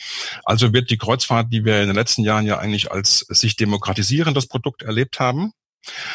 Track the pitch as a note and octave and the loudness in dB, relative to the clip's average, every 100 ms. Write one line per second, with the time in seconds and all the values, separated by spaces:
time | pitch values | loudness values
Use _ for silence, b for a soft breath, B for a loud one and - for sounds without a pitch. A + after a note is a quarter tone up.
0 | B B B B - A2 A#2+ B2 B2+ A2+ | B B B B 0 2 4 4 2 -2
1 | G#2+ B2+ - A#2 A2+ A2+ A2 G#2+ G2+ G2+ | 0 -2 0 0 0 0 2 2 2 0
2 | A#2 - G#2+ G#2+ G#2+ G2+ G#2 G#2 - G2 | 0 0 2 2 0 -2 -2 -2 -2 -2
3 | G2+ - - - A#2 - G#2 G2+ G2 F#2 | 0 0 0 2 2 2 0 0 -2 -2
4 | G2 C#3+ D#3 C#3 B2+ B2 C#3+ - - A2 | 0 2 2 0 -2 -4 -6 -8 -4 -2
5 | C3 - C3 C3+ G#3+ - _ _ B B | -2 0 0 0 -4 -8 _ _ B B
6 | B | B